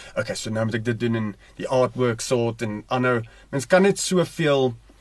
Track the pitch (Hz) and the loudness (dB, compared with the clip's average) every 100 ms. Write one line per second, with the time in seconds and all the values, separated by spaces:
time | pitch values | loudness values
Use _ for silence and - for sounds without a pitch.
0 | - - - 98 113 110 113 110 110 110 | -10 -6 -6 -6 -4 -2 -2 -2 -2 -2
1 | 117 117 107 98 - - 92 131 123 123 | 0 -2 -4 -8 -18 -10 -2 2 2 2
2 | 123 113 - 127 117 113 110 107 - 127 | -2 0 0 0 0 -2 -6 -6 -4 0
3 | 127 120 113 - - 139 - 185 196 196 | 2 0 -2 -16 -8 -6 2 4 6 2
4 | - 185 160 - 156 139 131 117 - - | 0 0 0 0 2 2 2 -2 -18 -20